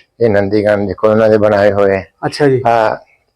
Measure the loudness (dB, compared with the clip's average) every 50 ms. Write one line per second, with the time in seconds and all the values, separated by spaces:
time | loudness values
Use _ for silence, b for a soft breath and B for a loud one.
0 | _ _ _ -2 -2 0 0 0 0 0 -2 0 0 0 0 -2 -2 -6 -4 -2
1 | -2 0 2 2 2 2 2 2 2 0 2 2 2 0 2 2 0 0 0 -2
2 | -6 -10 _ _ -10 -10 -4 -2 0 0 0 0 0 0 0 0 0 -2 -4 -6
3 | -10 _ _ _ _ _ _